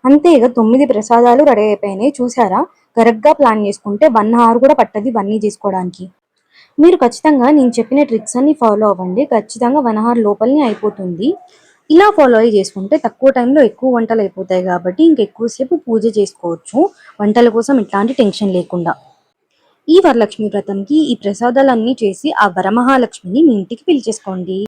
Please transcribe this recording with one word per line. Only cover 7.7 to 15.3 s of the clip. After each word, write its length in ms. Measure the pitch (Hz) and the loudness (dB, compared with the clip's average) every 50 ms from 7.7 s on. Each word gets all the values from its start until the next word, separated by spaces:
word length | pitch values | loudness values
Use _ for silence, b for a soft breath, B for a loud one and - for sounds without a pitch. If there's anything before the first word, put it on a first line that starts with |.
| 233 | 0
చెప్పిన 240 | 233 226 - 262 285 | -2 -4 -2 0 0
ట్రిక్స్ 340 | 294 285 226 214 220 - - | 0 0 -2 -6 -6 -6 -4
అన్ని 180 | 247 269 302 302 | -2 0 0 0
ఫాలో 320 | _ 240 220 208 208 220 208 | _ 0 0 2 2 0 0
అవ్వండి. 340 | 196 180 185 185 180 220 294 | 0 -2 -4 -4 -2 -2 -2
ఖచ్చితంగా 560 | 285 262 214 208 _ - 220 247 240 269 302 | 0 -2 -2 -2 _ -8 -4 -2 0 0 0
వన్ 180 | 262 233 214 214 | 0 -2 -2 -2
అవర్ 180 | 220 233 240 233 | -2 -2 -2 0
లోపలనే 440 | 220 202 208 202 220 240 277 302 | 0 -2 -2 -2 -2 0 0 0
అయిపోతుంది. 680 | 285 233 208 - - 208 214 202 190 180 175 165 208 294 392 - - b b b b b b b b _ | 0 -2 -4 -4 -6 -6 -6 -6 -10 -10 -8 -4 -4 -4 -4 -6 -12 b b b b b b b b _
ఇలా 160 | 302 339 403 427 | 4 6 6 4
ఫాలో 260 | 427 330 285 254 240 220 | 4 4 4 4 4 4
అయ్యి 140 | 226 240 214 | 2 2 2
చేసుకుంటే 420 | 202 190 - _ 196 190 196 294 | 0 -2 -2 _ -10 -2 -2 -2
తక్కువ 320 | 311 - 220 _ _ - 269 | -2 -2 -6 _ _ 0 0
టైంలో 300 | 262 247 240 247 277 311 | 2 2 -2 2 2 2
ఎక్కువ 260 | 269 214 - _ 254 262 247 | 2 2 0 _ -4 -2 -2
వంటలు 260 | 233 226 226 226 220 | -2 -2 -2 -2 -2
అయిపోతాయి 420 | 202 190 _ 190 185 185 190 185 185 | -2 -4 _ -10 -6 -4 -4 -4 -2
కాబట్టి 380 | 185 180 180 175 180 185 285 320 | -2 -4 -4 -4 -6 -2 2 2
ఇంకెక్కువసేపు 720 | 330 311 247 208 196 | 2 4 2 -2 -6